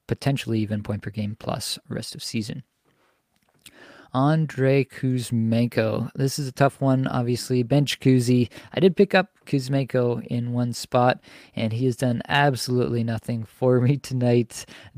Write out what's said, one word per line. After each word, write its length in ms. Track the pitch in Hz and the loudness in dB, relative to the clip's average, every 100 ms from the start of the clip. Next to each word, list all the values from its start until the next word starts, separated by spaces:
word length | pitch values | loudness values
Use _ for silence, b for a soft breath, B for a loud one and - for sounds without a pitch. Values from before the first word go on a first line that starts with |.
| - | -8
potentially 500 | 117 139 139 117 113 | -4 -2 -2 -2 -2
even 240 | 104 107 | -2 -4
point 200 | 104 104 | -6 -8
per 80 | 107 | -8
game 260 | 104 104 107 | -8 -8 -8
plus 400 | - - - - - | -6 -6 -6 -10 -10
rest 280 | - - - | -10 -10 -12
of 60 | |
season. 400 | - 113 110 131 - _ _ _ _ _ _ _ _ _ - B B B B | -8 -8 -8 -10 -16 _ _ _ _ _ _ _ _ _ -20 B B B B
Andrei 680 | 127 143 160 156 131 131 139 | 0 2 2 0 0 2 2
Kuzmenko. 1300 | 127 - 131 127 110 117 113 117 120 - 110 110 117 | 0 -4 -2 -2 0 0 2 2 2 0 0 -2 -4
This 240 | - 135 - | -4 -4 -2
is 100 | 135 | -6
a 40 | |
tough 280 | - 135 - | 0 0 2
one, 260 | 135 131 131 | 0 2 0
obviously. 560 | 127 120 123 - 127 | -2 -2 -2 -2 -2
Bench 380 | 120 143 139 - | 2 2 2 0
Kuzi. 480 | 135 127 120 123 120 B B | 4 4 4 2 2 B B
I 80 | - | 2
did 160 | 185 165 | 4 4
pick 180 | 196 | 4
up 140 | 190 185 _ | 2 0 _
Kuzmenko 800 | - 139 127 139 127 131 120 117 - | -4 -2 0 -2 0 0 0 -2 -4
in 260 | 120 120 | -4 -2
one 180 | 120 120 | -2 -2
spot, 480 | 117 - 127 123 - B B B | -4 0 4 4 2 B B B
and 160 | - 110 | -6 -4
he 140 | 113 | 0
has 120 | 131 117 | -2 0
done 260 | 127 117 - | -2 -2 0
absolutely 800 | 147 147 127 - 123 120 120 | 2 2 0 -2 0 0 -2
nothing 400 | 117 110 - 117 | -2 -4 -6 -8
for 340 | 107 - 127 127 | -8 -2 2 4
me 200 | 123 143 | 2 0
tonight, 680 | - 127 120 120 113 - B B B | -4 -2 2 2 2 -6 B B B